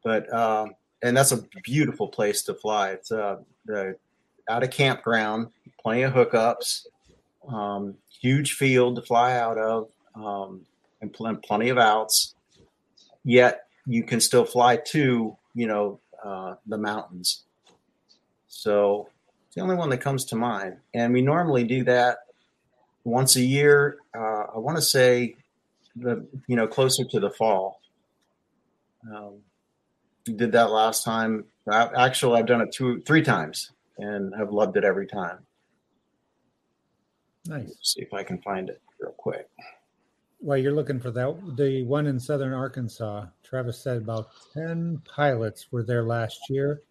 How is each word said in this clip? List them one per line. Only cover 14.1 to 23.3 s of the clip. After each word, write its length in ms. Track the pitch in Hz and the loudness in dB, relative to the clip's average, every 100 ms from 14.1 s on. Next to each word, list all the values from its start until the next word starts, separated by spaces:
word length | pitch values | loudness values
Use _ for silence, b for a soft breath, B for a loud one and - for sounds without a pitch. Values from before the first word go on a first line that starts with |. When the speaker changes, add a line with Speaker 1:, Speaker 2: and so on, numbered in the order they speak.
| 117 | 0
Speaker 1:
still 240 | - 123 | 4 4
fly 320 | 113 123 120 120 | 4 4 4 4
to, 640 | - 156 135 123 110 - _ 117 | 0 2 2 2 -2 -8 _ -6
you 100 | 113 | -2
know, 360 | 104 104 98 _ - | 0 -2 -4 _ -18
uh, 340 | 104 95 92 90 107 | -12 -10 -10 -12 -8
the 100 | 107 | -4
mountains. 680 | 104 107 - 90 90 - _ _ _ _ _ _ _ _ _ _ _ | -4 -4 -8 -8 -6 -6 _ _ _ _ _ _ _ _ _ _ _
So 580 | - 110 104 101 104 101 _ _ _ _ | -8 0 2 4 2 -4 _ _ _ _
it's 80 | - | -6
the 60 | |
only 140 | 185 180 | -2 -2
one 140 | 160 | 0
that 100 | 127 | -2
comes 240 | 139 135 - | -2 -4 -4
to 100 | 113 | -4
mind. 400 | 120 104 95 - _ | -2 -4 -8 -12 _
And 200 | 117 117 | -2 2
we 80 | 123 | 2
normally 420 | 131 160 170 131 | 2 2 2 0
do 220 | 117 131 123 | 0 0 2
that 320 | 123 123 120 - _ _ _ _ _ _ _ - | 4 4 0 -8 _ _ _ _ _ _ _ -2
once 320 | 120 135 | 0 2